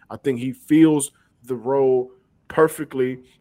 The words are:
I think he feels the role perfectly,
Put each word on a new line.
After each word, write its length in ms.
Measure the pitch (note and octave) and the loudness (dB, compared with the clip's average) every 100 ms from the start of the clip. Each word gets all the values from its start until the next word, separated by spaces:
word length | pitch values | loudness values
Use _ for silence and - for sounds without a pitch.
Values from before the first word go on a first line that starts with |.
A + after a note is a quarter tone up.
| _ | _
I 60 | G#2+ | -6
think 240 | C#3 A#2+ | -4 -4
he 140 | C3 | -6
feels 580 | B2 - D3+ D#3+ D3+ C#3 - _ _ | -10 0 4 4 4 -4 -12 _ _
the 120 | A#2 B2 | -12 -8
role 560 | A#2 C#3 C3 B2+ B2 - _ _ - | -4 0 2 0 -2 -12 _ _ -6
perfectly, 760 | - D#3 - D3 C3+ B2+ B2+ - _ | 2 2 0 -8 -4 -4 -4 -16 _